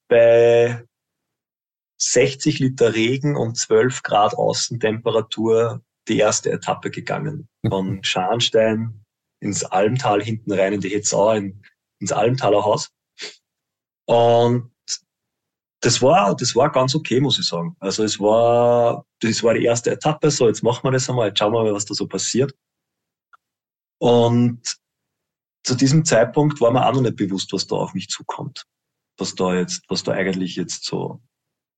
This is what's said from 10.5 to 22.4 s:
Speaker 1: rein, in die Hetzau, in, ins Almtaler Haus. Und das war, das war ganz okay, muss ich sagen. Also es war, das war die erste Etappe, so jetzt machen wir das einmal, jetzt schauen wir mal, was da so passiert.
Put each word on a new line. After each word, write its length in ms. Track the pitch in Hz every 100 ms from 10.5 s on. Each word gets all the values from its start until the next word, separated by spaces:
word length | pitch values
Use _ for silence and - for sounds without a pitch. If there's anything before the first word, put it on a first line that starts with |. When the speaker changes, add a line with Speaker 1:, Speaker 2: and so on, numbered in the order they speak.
Speaker 1:
rein, 220 | 98 95
in 80 | 104
die 80 | 92
Hetzau, 420 | 104 - - 101
in, 300 | 110 98 98 - _ _ _
ins 120 | 95
Almtaler 520 | - 110 131 107 104
Haus. 280 | 104 113 - _ _ - - - _ _ _ _ _ _ -
Und 640 | 120 117 117 120 120 117 _ - - _ _ _ _ _ _ _ _
das 200 | 120 -
war, 340 | 131 175 202 170
das 200 | 123 113
war 160 | 147
ganz 240 | 135 131 -
okay, 260 | - 123
muss 180 | 139 -
ich 80 | -
sagen. 280 | 87 85 -
Also 240 | 98 92
es 160 | 110 104
war, 840 | 101 110 117 120 120 120 117 113 - _
das 220 | 113 110
war 100 | 117
die 100 | 113
erste 280 | 120 117 -
Etappe, 380 | 113 156 156 156
so 180 | 143 120
jetzt 160 | 107
machen 200 | 113 123
wir 80 | 131
das 180 | 131 127
einmal, 200 | 123 107
jetzt 100 | 98
schauen 140 | 107
wir 100 | 117
mal, 100 | 110
was 120 | 101 104
da 80 |
so 140 | 101 92
passiert. 460 | 95 - 113